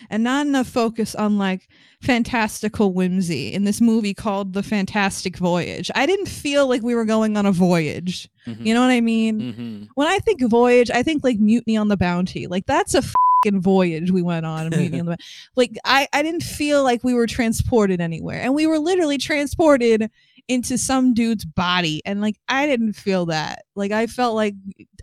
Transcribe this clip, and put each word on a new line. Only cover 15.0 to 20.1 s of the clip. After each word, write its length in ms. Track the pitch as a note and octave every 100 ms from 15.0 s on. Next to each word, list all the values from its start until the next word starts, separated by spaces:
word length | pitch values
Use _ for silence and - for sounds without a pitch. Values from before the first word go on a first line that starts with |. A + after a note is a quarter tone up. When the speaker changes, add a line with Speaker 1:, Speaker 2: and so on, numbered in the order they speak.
| E3+
Speaker 1:
the 20 |
Speaker 2:
<laughs> 40 |
Speaker 1:
Bounty. 100 | E3 - - - -
Like, 220 | B3 G#3+ -
I, 220 | C4+ C#4
I 80 | C#4
didn't 220 | D#4 E4+
feel 400 | - - D4 C#4+
like 200 | C4 A#3+
we 120 | B3+ B3
were 100 | A3+
transported 720 | - A3+ - - A#3+ G3+ F3+
anywhere. 420 | E3+ D#3+ E3 -
And 120 | A#3+
we 140 | C#4+ D#4
were 100 | D#4
literally 400 | D4+ F#4 D#4 C#4+
transported 920 | - D4+ C#4+ - D#4+ C#4 A#3 A3 A3